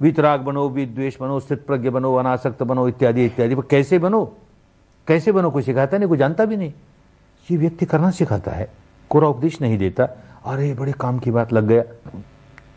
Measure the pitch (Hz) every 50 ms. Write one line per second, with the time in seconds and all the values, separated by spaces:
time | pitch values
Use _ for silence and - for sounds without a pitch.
0 | 139 160 156 160 147 147 147 139 127 139 139 143 143 143 127 139 139 123 113 120
1 | 135 135 127 - 131 131 139 139 135 - 147 - - - 143 131 117 131 123 131
2 | 131 131 127 127 127 131 127 123 - 135 120 - 131 117 127 127 127 127 123 -
3 | 135 120 117 123 123 120 120 - 120 117 131 131 127 - - 139 139 135 185 180
4 | 165 185 208 220 196 110 - - - _ _ _ _ _ _ _ _ _ _ _
5 | _ - 160 165 - 220 202 190 180 165 135 143 120 123 127 127 135 135 185 202
6 | 208 185 165 139 139 143 165 - 220 214 220 208 185 151 147 - - _ _ _
7 | _ _ _ _ _ _ _ _ _ - 175 165 151 170 165 - 185 - - 151
8 | 160 190 180 - 175 - 104 98 - - - 85 - - - - - _ _ _
9 | - - - 147 160 151 139 120 131 170 165 - 147 117 110 101 98 92 - -
10 | 127 127 - - - - - - - - 135 135 143 147 135 120 135 139 135 -
11 | - 123 123 127 - 127 113 117 117 113 117 110 107 104 113 117 113 - - -
12 | - - - - - - - - - - - - _ - -